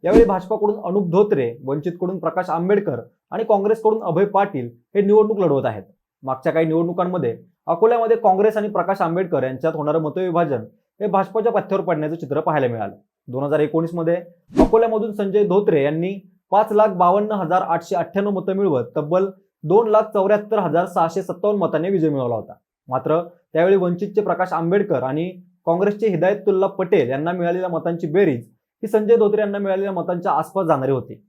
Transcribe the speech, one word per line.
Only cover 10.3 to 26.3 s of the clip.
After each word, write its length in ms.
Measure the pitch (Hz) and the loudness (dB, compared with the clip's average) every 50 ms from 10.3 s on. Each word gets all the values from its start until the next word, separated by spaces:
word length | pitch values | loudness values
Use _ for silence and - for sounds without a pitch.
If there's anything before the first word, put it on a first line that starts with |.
| 165 170 175 147 139 117 107 - _ _ _ _ _ _ | 0 0 0 0 -2 -4 -6 -10 _ _ _ _ _ _
हे 80 | 202 | -4
भाजपच्या 440 | 202 180 190 190 190 - 220 214 233 | 0 0 0 0 0 -4 -2 -2 0
पथ्यावर 320 | 226 208 - - 196 190 180 | 0 0 -2 -2 -4 -4 -2
पडण्याचं 320 | 175 170 151 151 151 160 | -2 -2 -2 -2 -4 -6
चित्र 240 | 165 - 131 139 147 | -8 -6 -4 -4 -2
पाहायला 280 | 160 180 156 147 135 | -2 0 0 0 0
मिळालं. 280 | 120 117 113 104 98 98 - _ _ _ _ _ | 0 -2 -4 -6 -8 -10 -14 _ _ _ _ _
दोन 160 | - 123 131 139 | -10 -6 -6 -2
हजार 160 | 143 151 151 | -2 0 0
एकोणीस 340 | 151 147 156 160 170 165 170 | 0 0 0 -2 -4 -2 -4
मध्ये 220 | 170 165 165 170 180 175 - _ _ _ _ - - | -4 -2 -2 -2 -2 -4 -12 _ _ _ _ 2 2
अकोल्यामधून 520 | - - - 226 226 226 220 214 220 220 208 | 2 4 4 4 4 2 0 -2 -2 -4 -4
संजय 320 | 208 202 196 185 208 208 | -4 -4 0 2 2 2
धोत्रे 360 | 180 180 196 202 220 175 147 139 | 4 2 2 2 4 2 2 2
यांनी 300 | 147 151 160 170 185 196 196 - _ _ _ _ _ | 2 0 -2 -4 -4 -6 -8 -12 _ _ _ _ _
पाच 200 | - 202 214 220 | 2 2 2 4
लाख 160 | 214 208 214 | 4 4 4
बावन्न 440 | 214 190 175 180 175 185 208 208 214 | 4 4 2 4 4 4 4 2 0
हजार 300 | 214 196 180 156 175 185 | -2 -4 -2 0 0 0
आठशे 340 | 185 - 165 170 170 - 190 | 0 0 -2 -4 -2 -4 -4
अठ्ठ्याण्णव 360 | 175 170 170 - 196 202 208 | -4 -4 -2 -2 -2 -2 0
मतं 220 | 202 185 180 - 185 | -2 -2 -2 -4 -2
मिळवत 300 | 190 202 190 147 127 117 117 _ | 0 0 0 0 0 -2 -2 _
तब्बल 280 | 156 147 147 170 180 190 196 196 _ _ _ _ _ - | -6 -4 0 0 0 0 -2 -4 _ _ _ _ _ -2
दोन 240 | 151 175 214 233 | 2 4 4 4
लाख 140 | 220 214 214 214 214 - | 4 2 2 2 2 0
चौऱ्याहत्तर 460 | 208 190 196 208 208 208 208 220 208 | 0 2 2 2 0 0 -2 -2 -2
हजार 260 | 190 165 147 170 180 | 0 0 0 0 -2
सहाशे 360 | 190 - 190 170 165 175 196 | 0 0 0 0 0 -2 -6
सत्तावन्न 400 | 185 180 175 180 - 208 214 202 | -6 -6 -8 -2 -2 -2 0 0
मतांनी 280 | 175 160 - 151 160 190 | -2 0 0 -2 -2 0
विजय 200 | 196 185 160 156 | 0 0 0 0
मिळवला 260 | 143 139 127 120 117 | 0 -2 -2 -2 -4
होता. 180 | 110 95 - 92 _ _ _ _ _ _ | -4 -6 -10 -18 _ _ _ _ _ _
मात्र 340 | - 127 131 127 156 156 165 170 175 - _ _ _ - | -6 -6 -4 0 0 0 0 0 -4 -14 _ _ _ 0
त्यावेळी 220 | 160 165 185 202 | 2 4 4 4
वंचितचे 460 | 196 180 175 175 175 208 202 - 214 | 4 2 0 -2 -2 -6 -2 -2 -2
प्रकाश 320 | 202 185 175 156 185 180 185 | 0 0 -2 -2 -2 -2 -2
आंबेडकर 500 | 165 165 170 185 208 208 - 165 131 123 | -4 0 0 0 0 2 0 -2 -2 -2
आणि 260 | 131 135 151 170 185 185 - - _ _ _ _ | -2 -4 -4 -4 -6 -8 -12 -20 _ _ _ _
काँग्रेसचे 420 | 170 170 175 190 208 208 208 226 | -2 0 2 0 0 0 0 -2
हिदायतुल्ला 600 | 220 185 160 170 185 | -2 0 2 0 0